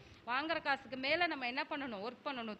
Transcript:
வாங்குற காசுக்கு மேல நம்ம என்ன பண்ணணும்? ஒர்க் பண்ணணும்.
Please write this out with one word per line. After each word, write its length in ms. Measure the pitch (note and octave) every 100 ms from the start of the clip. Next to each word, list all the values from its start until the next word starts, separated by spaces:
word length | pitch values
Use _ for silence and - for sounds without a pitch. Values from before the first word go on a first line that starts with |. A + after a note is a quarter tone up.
| - - -
வாங்குற 360 | B3+ D#4 D#4+
காசுக்கு 340 | D4+ C4+ - C4
மேல 300 | C4+ E4 F4
நம்ம 200 | D4 B3
என்ன 200 | C4 D4+
பண்ணணும்? 360 | D4 C4+ G3+ A3
ஒர்க் 220 | B3 D4
பண்ணணும். 280 | C4 A3+